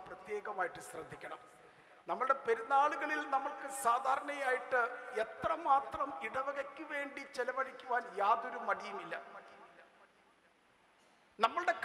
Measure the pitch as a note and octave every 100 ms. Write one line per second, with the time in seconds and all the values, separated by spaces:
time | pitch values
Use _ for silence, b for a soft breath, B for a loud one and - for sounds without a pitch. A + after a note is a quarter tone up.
0 | - F3 G#3+ G#3 G#3+ F#3+ F3 - - D#3+
1 | D#3 D#3 D#3+ D#3+ - - - B B B
2 | - G3 C4 C4+ A#3 A3+ - C#4 D4 D#4
3 | D4+ D4+ D4 C4+ C#4+ - C#4+ - A#3 A#3
4 | C4 C#4 C#4+ C#4+ C4+ B3+ - B3+ A#3 -
5 | - G#3+ A3+ - D#4+ D#4+ E4 C#4 C#4 D#4
6 | C#4+ C4+ A3 C4 C#4 C#4 - - D#4 D4
7 | C#4+ C#4 C4+ B3+ B3 C4 C4 - B3+ A#3+
8 | G3+ F#3+ G3 A#3 B3 A#3+ G#3+ F#3+ G#3 G3
9 | E3 E3 - - - - - - - _
10 | - _ _ _ _ _ _ _ _ _
11 | _ _ _ - A3+ E4+ F4 E4